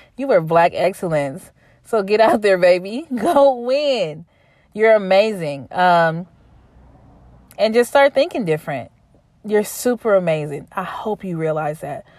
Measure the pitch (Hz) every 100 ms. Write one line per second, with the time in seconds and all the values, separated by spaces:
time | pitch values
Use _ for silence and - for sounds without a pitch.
0 | _ - 269 196 160 170 175 - 175 190
1 | 180 156 139 151 - _ _ _ - 226
2 | 196 214 220 247 208 185 180 180 196 240
3 | 339 240 320 285 277 247 240 277 294 240
4 | 160 156 170 _ _ _ _ 208 220 220
5 | 190 196 220 196 156 139 123 - 180 170
6 | 165 165 180 _ _ _ _ _ - _
7 | _ _ _ - _ - 220 226 240 277
8 | 277 269 339 311 180 156 - 135 - _
9 | _ _ _ _ 208 208 208 - 247 240
10 | 226 196 175 156 151 147 - 196 180 -
11 | 220 208 185 165 160 151 151 160 143 139
12 | -